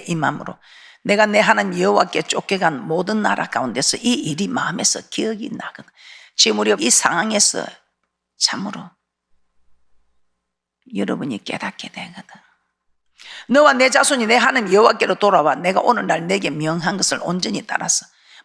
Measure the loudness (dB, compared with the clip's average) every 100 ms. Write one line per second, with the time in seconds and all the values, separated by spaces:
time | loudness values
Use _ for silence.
0 | -4 -4 -2 -4 -10 -14 -18 -20 -20 -10
1 | -2 2 4 4 4 2 0 0 2 2
2 | 2 -2 -4 -4 -2 0 0 -2 -4 -4
3 | -2 0 0 -2 -2 -4 -4 -2 -2 -2
4 | -2 -2 -4 -4 -4 -4 -4 -2 -2 -4
5 | -8 -6 -4 -6 -10 -12 -14 -16 -20 _
6 | -20 -20 -8 0 0 2 0 2 2 2
7 | 2 0 0 0 0 -2 -8 -12 _ _
8 | _ _ _ -4 -4 -2 -8 -10 -16 _
9 | _ _ _ _ _ _ _ _ _ _
10 | _ _ _ _ _ _ _ _ -12 -8
11 | -4 -4 -6 -8 -8 -8 -8 -10 -16 -14
12 | -16 -16 -20 -20 _ _ _ _ _ _
13 | _ _ -20 -12 2 6 6 6 4 4
14 | 2 2 2 4 4 0 2 6 6 4
15 | 0 2 4 4 4 0 0 0 2 0
16 | 0 -2 -2 -2 -2 -4 -4 -2 -2 -2
17 | -2 -2 -4 -4 -4 -6 -6 -6 -2 -4
18 | -6 _ _ -18